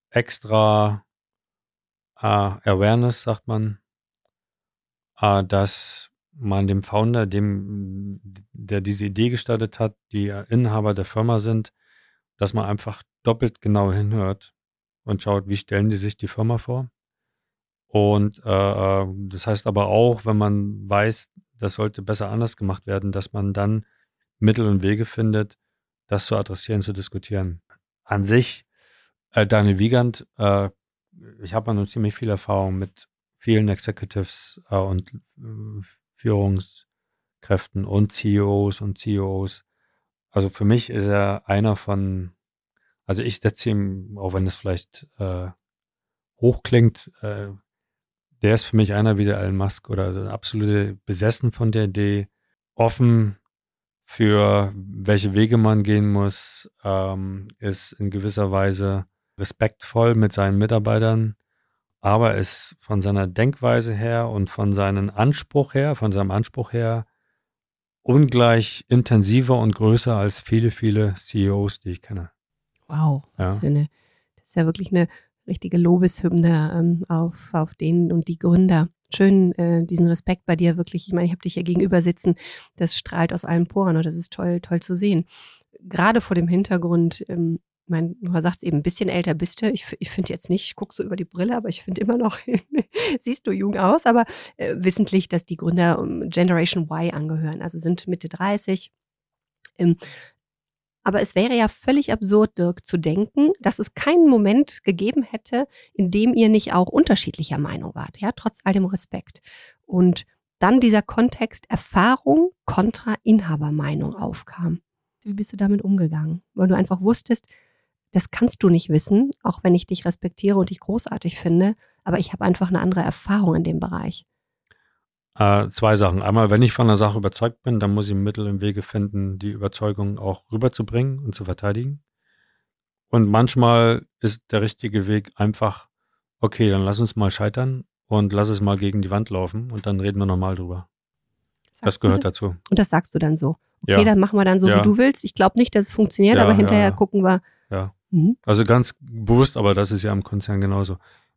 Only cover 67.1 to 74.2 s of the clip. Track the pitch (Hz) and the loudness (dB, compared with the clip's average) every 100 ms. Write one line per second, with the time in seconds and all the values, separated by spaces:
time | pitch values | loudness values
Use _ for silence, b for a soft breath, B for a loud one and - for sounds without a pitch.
67.1 | _ _ _ _ _ _ _ _ _ - | _ _ _ _ _ _ _ _ _ 2
68.1 | 135 139 120 120 113 107 - - 120 - | 4 6 4 4 4 0 -6 0 2 4
69.1 | 110 98 123 127 127 113 - 110 113 123 | 2 4 2 2 2 0 2 2 2 2
70.1 | 107 101 - - 113 113 - 110 104 104 | 0 -2 -4 -2 0 0 0 0 0 0
71.1 | 92 - 110 98 101 101 - 98 87 - | -2 -6 -2 0 0 -2 -6 -10 -12 -12
72.1 | 101 87 _ _ _ _ _ - 151 156 | -12 -12 _ _ _ _ _ -8 -2 0
73.1 | 139 - - 92 101 143 147 151 _ _ | 0 -6 -4 -4 -2 0 0 -2 _ _
74.1 | _ | _